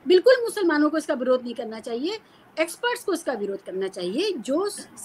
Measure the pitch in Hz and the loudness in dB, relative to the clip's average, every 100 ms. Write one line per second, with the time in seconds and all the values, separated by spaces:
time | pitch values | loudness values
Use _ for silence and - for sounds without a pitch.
0 | 269 370 466 508 466 427 349 302 294 311 | 4 6 8 6 4 -2 0 4 2 2
1 | 311 277 254 254 240 233 226 220 240 233 | -2 -2 2 0 0 -8 -8 -10 -8 -4
2 | 311 440 - - - - 339 - 480 480 | -4 -6 -10 -20 -10 -4 -4 -2 -4 -4
3 | - 330 - 226 202 196 - 185 190 190 | -4 -4 -4 -4 -4 -6 -8 -6 -6 -6
4 | 180 226 415 330 226 294 403 - - - | -4 -2 -2 -4 -2 -2 -2 -6 -14 -10